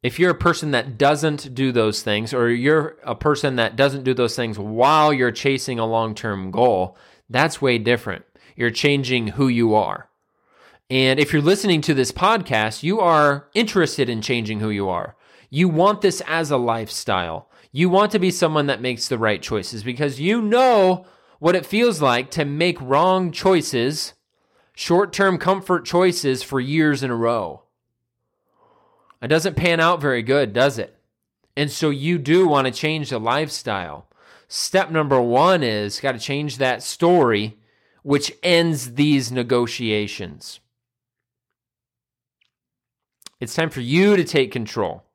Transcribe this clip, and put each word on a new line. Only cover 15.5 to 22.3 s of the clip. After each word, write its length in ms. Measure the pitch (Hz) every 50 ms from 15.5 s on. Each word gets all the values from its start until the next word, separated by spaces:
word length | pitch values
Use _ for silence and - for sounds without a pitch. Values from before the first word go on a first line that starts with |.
| - 143 175 185
want 340 | 160 156 175 202 214 208 208
this 180 | 196 180 - -
as 240 | - 156 165 165 143
a 60 | 147 131
lifestyle. 920 | 123 117 117 117 110 107 - - - - 104 92 87 85 80 82 - _ _ _ _ _
You 180 | _ 131 170 185
want 240 | 175 190 208 208 214
to 60 | 214
be 120 | 180 185
someone 360 | 175 - 180 165 156 151 147
that 160 | 139 135 104 117
makes 260 | 127 123 113 - -
the 80 | 131
right 240 | 113 110 110 104 90
choices 420 | - - - 104 95 - - 113 101
because 360 | 123 123 120 151 143 131 120
you 220 | 143 175 214 240 220
know 640 | 208 214 240 262 262 240 214 190 185 185 180 - - _ _ _ _ _ _
what 160 | 147 160 180
it 100 | 185 -
feels 380 | - - 214 240 240 214 151 151
like 280 | 131 120 120 127 -